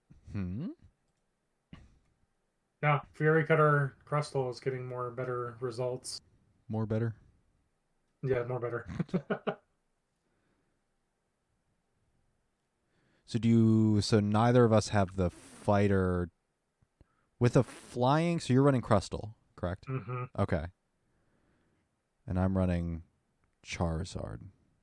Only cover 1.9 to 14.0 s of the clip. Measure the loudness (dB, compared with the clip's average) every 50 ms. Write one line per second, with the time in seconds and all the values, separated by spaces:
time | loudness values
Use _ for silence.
1.9 | _ _ _ _ _ _ _ _ _ _ _ _ _ _ _ _ _ _ 0 0
2.9 | 0 0 -2 -10 _ -2 0 2 2 2 2 2 2 4 4 4 4 2 0 -2
3.9 | -6 _ _ -6 -4 -4 -4 -4 -4 -4 -4 -4 -8 -6 -6 -6 -6 -6 -10 -10
4.9 | -8 -8 -8 -8 -8 -8 -6 -6 -6 -6 -6 -10 -10 -10 -10 -8 -6 -6 -6 -6
5.9 | -6 -8 -10 -14 -14 -14 -16 _ _ _ _ _ _ _ _ -8 -6 -4 -2 -2
6.9 | -2 -2 -2 -4 -6 -10 _ _ _ _ _ _ _ _ _ _ _ _ _ _
7.9 | _ _ _ _ _ _ -4 -2 -2 -2 -2 -4 -6 -6 -6 -6 -8 -8 -10 -10
8.9 | -10 -10 -8 -6 -6 -8 -6 -6 -8 -6 -6 -10 -10 -10 _ _ _ _ _ _
9.9 | _ _ _ _ _ _ _ _ _ _ _ _ _ _ _ _ _ _ _ _
10.9 | _ _ _ _ _ _ _ _ _ _ _ _ _ _ _ _ _ _ _ _
11.9 | _ _ _ _ _ _ _ _ _ _ _ _ _ _ _ _ _ _ _ _
12.9 | _ _ _ _ _ _ _ -6 -4 0 2 4 6 6 6 6 6 4 4 4
13.9 | 2 2